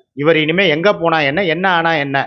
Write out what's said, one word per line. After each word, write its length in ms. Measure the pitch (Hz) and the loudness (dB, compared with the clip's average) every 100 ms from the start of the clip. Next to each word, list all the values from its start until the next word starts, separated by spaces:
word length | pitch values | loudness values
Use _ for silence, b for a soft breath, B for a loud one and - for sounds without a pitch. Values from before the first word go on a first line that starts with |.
| _ | _
இவர் 240 | - 147 160 | -2 0 2
இனிமே 260 | 151 170 196 | 2 0 0
எங்க 220 | 147 202 | 2 0
போனா 240 | 196 165 160 | 0 0 0
என்ன, 180 | 143 156 | 0 0
என்ன 220 | 190 156 190 | -2 -2 0
ஆனா 220 | 175 165 160 | 0 0 -2
என்ன, 220 | 139 139 | -2 -4